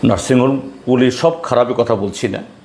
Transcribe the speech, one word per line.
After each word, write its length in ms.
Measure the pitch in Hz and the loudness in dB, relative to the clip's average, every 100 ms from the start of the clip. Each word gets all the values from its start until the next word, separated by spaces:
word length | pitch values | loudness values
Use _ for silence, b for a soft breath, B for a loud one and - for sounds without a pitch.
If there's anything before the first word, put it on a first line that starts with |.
| - | 2
নার্সিংহোমগুলি 960 | 98 - 127 127 135 - - - 127 127 123 | 0 2 2 2 -2 -6 -12 -2 2 2 2
সব 120 | 165 165 - | 0 0 -2
খারাপের 280 | 120 120 120 | 0 0 0
কথা 160 | 113 110 | -2 -2
বলছি 220 | 98 98 120 104 | -4 -4 -6 -6
না 60 | - - | -10 -20